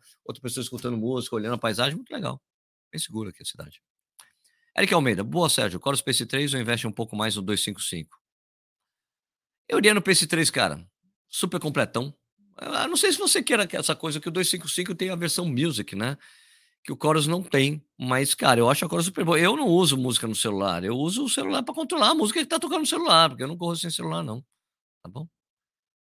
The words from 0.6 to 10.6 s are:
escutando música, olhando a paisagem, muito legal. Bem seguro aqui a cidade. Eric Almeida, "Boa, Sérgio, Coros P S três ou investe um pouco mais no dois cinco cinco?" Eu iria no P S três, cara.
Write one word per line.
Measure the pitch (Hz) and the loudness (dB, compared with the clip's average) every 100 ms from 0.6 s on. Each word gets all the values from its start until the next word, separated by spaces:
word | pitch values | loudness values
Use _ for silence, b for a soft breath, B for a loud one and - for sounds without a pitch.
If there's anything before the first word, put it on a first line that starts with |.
escutando | 117 123 123 117 | -8 -8 -6 -4
música, | 113 127 117 113 | -2 -4 -4 -4
olhando | 107 120 | -4 -2
a | |
paisagem, | 113 107 131 165 | -2 0 -2 -2
muito | 262 | -8
legal. | - 147 139 _ _ _ _ _ | -8 -8 -8 _ _ _ _ _
Bem | - | -10
seguro | - 110 104 | -8 -8 -10
aqui | - | -10
a | - | -14
cidade. | - - - _ _ _ _ b b b b b - | -12 -14 -18 _ _ _ _ b b b b b -2
Eric | 196 | 2
Almeida, | 175 131 95 | 4 4 2
"Boa, | 110 165 165 | 0 0 2
Sérgio, | - 113 87 | 2 -2 -2
Coros | - 139 | -2 -2
P | - | 0
S | 127 117 | 0 0
três | 135 147 | -2 -2
ou | 135 | -2
investe | 113 117 117 | -2 -2 -2
um | |
pouco | 104 110 104 | -6 -6 -2
mais | 110 104 | -2 -2
no | |
dois | 95 101 | -2 -2
cinco | - 101 | -2 -6
cinco?" | - 87 78 _ _ _ _ _ _ _ _ _ _ _ _ _ _ _ - | -8 -8 -10 _ _ _ _ _ _ _ _ _ _ _ _ _ _ _ -2
Eu | 151 | 2
iria | 208 | 4
no | 208 | 4
P | 190 | 4
S | 180 156 | 4 4
três, | 165 160 | 2 2
cara. | 139 | 2